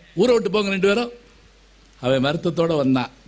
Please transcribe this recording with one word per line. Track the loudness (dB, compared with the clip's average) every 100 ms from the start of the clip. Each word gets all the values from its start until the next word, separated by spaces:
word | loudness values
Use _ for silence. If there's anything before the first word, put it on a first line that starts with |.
| -10
ஊரை | 0 2
விட்டு | 2 0
போங்க | -2 -2
ரெண்டு | 0 0
பேரும். | 0 -2 -10 -20 -20 -20 _ _ _ _ -6
அவன் | -2 0
வருத்தத்தோட | 0 -2 -4 -2 0 0
வந்தான் | 0 0 -2 -10